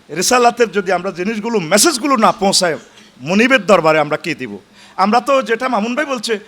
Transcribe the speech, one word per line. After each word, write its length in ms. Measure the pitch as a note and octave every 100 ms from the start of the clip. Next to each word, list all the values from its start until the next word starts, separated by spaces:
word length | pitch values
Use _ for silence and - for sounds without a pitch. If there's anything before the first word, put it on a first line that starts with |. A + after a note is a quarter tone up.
| - D3+
রিসালাতের 560 | F3+ B3 A#3+ A#3 A3+
যদি 200 | G3+ F#3
আমরা 200 | F3+ F#3
জিনিসগুলো, 480 | E3+ F3+ A3+ A#3 A3+
মেসেজগুলো 560 | D#3 G3+ E4 C4 C#4 C4
না 160 | G3+
পৌঁছাই, 460 | - G3 F#3 F3+ C#3 - - - -
মুনিবের 440 | C3 G3 B3 C4 F3+
দরবারে 340 | F#3 D#3+ D#3
আমরা 180 | D3 D#3
কি 180 | E3+ B2
দিব? 220 | B2 G2+ - _ - -
আমরা 240 | G3+ A#3+
তো, 220 | - C4+
যেটা 260 | G#3+ A3+ B3+
মামুন 280 | A3+ A3+ B3
ভাই 100 | D4+
বলছে, 340 | B3+ A3 G#3